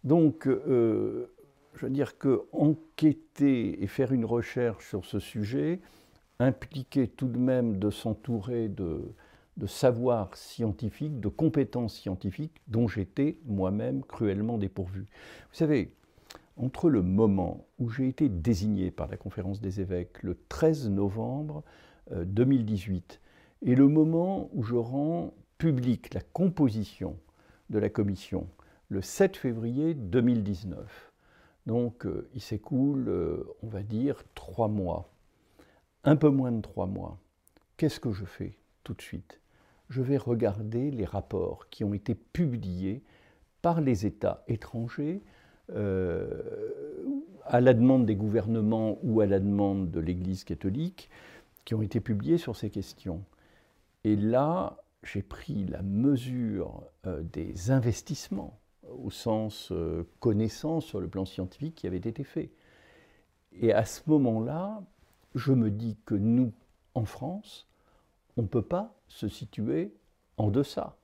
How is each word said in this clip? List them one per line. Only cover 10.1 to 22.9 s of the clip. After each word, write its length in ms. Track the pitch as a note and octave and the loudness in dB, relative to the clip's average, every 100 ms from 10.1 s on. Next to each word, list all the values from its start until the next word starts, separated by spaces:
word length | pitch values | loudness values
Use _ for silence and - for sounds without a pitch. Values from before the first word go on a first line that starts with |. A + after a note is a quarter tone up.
| A#2 F#2+ - | 2 -2 -10
scientifique, 840 | - - A2+ G2 A2 - D3+ C#3 | -16 -4 -2 -2 -6 -6 -6 -4
de 100 | G#2 | -4
compétences 680 | - D#3 D3+ C3+ B2 A2+ - | 0 2 2 0 -2 -4 -6
scientifiques 680 | G#2 F#2+ G2+ - D#3 _ - | -8 -4 -6 -6 -10 _ -4
dont 200 | A2 A#2 | 0 0
j'étais 500 | G#2 F#2+ - C#3+ - C#3 | -2 -4 0 -2 -2 -4
moi-même 580 | G2 F#2 G2+ A#2+ C3+ | -2 0 0 -2 -4
cruellement 540 | C3 - G#2+ G2 A2 A#2 | -6 -2 0 0 -2 -2
dépourvu. 440 | F#2+ - F2+ F#2+ | -2 -4 -6 -8
Vous 540 | G2+ - - - - - | -12 -16 -20 -20 -20 -2
savez, 380 | D#3+ C#3+ F2 _ _ _ _ - _ - | 2 2 0 _ _ _ _ -20 _ -6
entre 320 | B2+ - F3 | -6 2 4
le 120 | B2 | 4
moment 640 | F2+ F#2+ A2+ G2 E2+ - - - | 4 4 6 4 0 -6 -14 -6
où 100 | A#2+ | -4
j'ai 180 | A#2 C3 | 0 -2
été 220 | C3 C#3+ | 2 0
désigné 640 | F2 E2 F#2+ G#2+ G2+ F2+ | 2 0 2 2 0 -2
par 160 | - D#2+ | -4 -8
la 100 | G2 | -6
Conférence 440 | F#2+ - F#2 G2+ | -8 -6 -6 -6
des 180 | G2 G2 | -6 -4
évêques 420 | F#2+ F2+ E2+ - | -4 -4 -6 -8
le 160 | F#2+ F2 _ | -8 -8 _
treize 400 | - D#3+ D#3 A#2 | 2 2 4 0
novembre, 760 | G2 G2+ G#2+ A2+ C#3 D3+ D3+ - - - _ - | 2 0 -2 -6 -6 -6 -10 -14 -20 -20 _ -10
euh, 140 | G2 F2 | -6 -2
deux 200 | G2+ B2 | 2 6
mille 200 | C3+ A2 | 4 4
dix-huit, 560 | G#2+ F#2+ | -2 -2